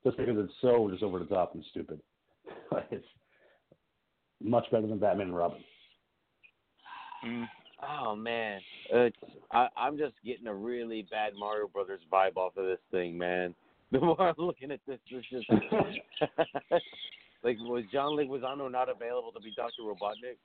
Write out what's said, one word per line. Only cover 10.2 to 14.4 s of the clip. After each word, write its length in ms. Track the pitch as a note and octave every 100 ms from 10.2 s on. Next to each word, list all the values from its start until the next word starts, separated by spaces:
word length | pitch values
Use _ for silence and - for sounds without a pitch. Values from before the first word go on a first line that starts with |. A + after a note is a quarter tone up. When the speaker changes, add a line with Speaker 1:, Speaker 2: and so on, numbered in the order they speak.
Speaker 3:
getting 240 | A2+ A2 A#2
a 60 |
really 520 | G2 A2+ A#2+ A#2 A2 F#2+
bad 240 | A2 G#2+ G2+
Mario 300 | G#2 G#2+ G#2
Brothers 320 | G2+ F#2+ G2 -
vibe 240 | F#2+ F#2+ F#2
off 200 | F#2 G2
of 100 | F#2
this 140 | F#2 _
thing, 260 | F#2 F2 E2+
man. 380 | F2 F2+ F2+ -
<laughs> 40 | _ _ _
The 80 | C3
more 200 | E3+ E3
I'm 140 | F3+
looking 340 | D#3+